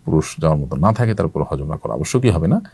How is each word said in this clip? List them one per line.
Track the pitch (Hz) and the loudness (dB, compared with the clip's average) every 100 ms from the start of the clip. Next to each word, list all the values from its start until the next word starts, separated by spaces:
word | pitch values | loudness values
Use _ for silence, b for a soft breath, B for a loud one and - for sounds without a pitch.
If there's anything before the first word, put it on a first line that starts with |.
| - | 0
পুরুষ | 80 - - | 0 0 -2
যাওয়ার | 78 73 | 0 0
মতো | 65 65 | -2 0
না | 98 | 2
থাকে, | 110 113 104 | 2 0 0
তারপর | 85 - | -2 -2
হজ | - 73 | -4 -4
ওমরা | 71 78 | -6 -6
করা | - | -6
আবশ্যকই | 58 78 127 127 | -6 -2 2 2
হবে | 85 82 | 2 2
না। | 202 B | 0 B